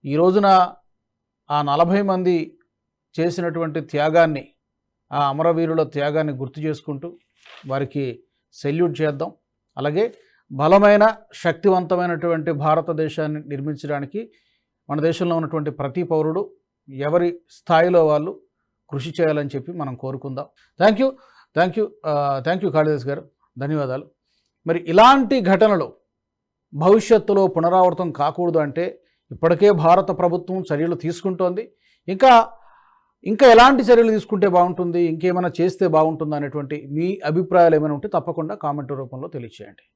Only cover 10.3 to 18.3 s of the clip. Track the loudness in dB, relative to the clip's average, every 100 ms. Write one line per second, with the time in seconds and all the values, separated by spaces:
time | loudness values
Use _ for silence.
10.3 | _ _ -4 2 4 6 6 4 2 _
11.3 | -6 -6 0 0 0 0 -2 -2 -4 -4
12.3 | -4 -4 -4 0 -2 -2 -6 -6 -4 -6
13.3 | -6 -10 -10 -8 -10 -8 -8 -8 -12 -14
14.3 | _ _ _ _ _ -8 -2 -2 -2 -2
15.3 | -2 -4 -6 -8 -8 -8 -6 -4 -2 -2
16.3 | -4 -8 _ _ _ -20 -8 -2 0 0
17.3 | -6 _ _ 0 2 4 2 2 0 -4